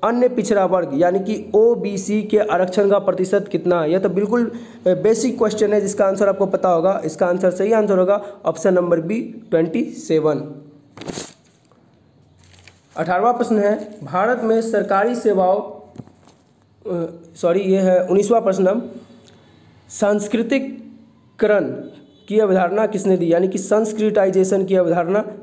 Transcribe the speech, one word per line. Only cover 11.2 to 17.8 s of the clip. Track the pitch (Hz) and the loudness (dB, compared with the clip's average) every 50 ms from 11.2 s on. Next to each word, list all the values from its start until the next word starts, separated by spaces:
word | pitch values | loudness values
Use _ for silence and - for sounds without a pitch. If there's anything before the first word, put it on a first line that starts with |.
| - - - _ _ _ _ _ _ _ _ _ _ _ _ _ _ _ _ _ _ _ _ _ _ _ _ - _ - _ _ _ _ _ | -12 -14 -18 _ _ _ _ _ _ _ _ _ _ _ _ _ _ _ _ _ _ _ _ _ _ _ _ -20 _ -20 _ _ _ _ _
अठारहवाँ | - 160 165 180 180 202 240 247 | -6 -4 -2 -2 0 2 2 2
प्रश्न | 240 240 - 226 214 | 0 0 0 0 2
है, | 202 202 214 - - - - - 160 | 2 2 0 0 -4 -12 -14 -16 -16
भारत | 135 - 180 196 226 254 247 233 | -6 -4 -2 0 0 0 -2 0
में | 220 220 226 220 | 0 0 0 0
सरकारी | 226 - 208 196 190 196 196 202 233 247 | 0 -2 -2 -2 0 0 0 0 0 -2
सेवाओं, | 240 - 226 202 190 185 180 190 208 | -2 0 0 2 2 2 2 2 0
अ, | - - - - - - - - - - _ _ _ - - _ _ _ _ _ _ _ _ _ _ 214 185 175 170 165 - - - - - | -2 -8 -14 -18 -20 -20 -20 -20 -20 -20 _ _ _ -20 -20 _ _ _ _ _ _ _ _ _ _ -8 -6 -6 -6 -8 -10 -16 -20 -20 -16
sorry, | - - 175 170 190 | -2 0 0 0 2
ये | 202 185 190 | 2 2 2
है | 190 | 2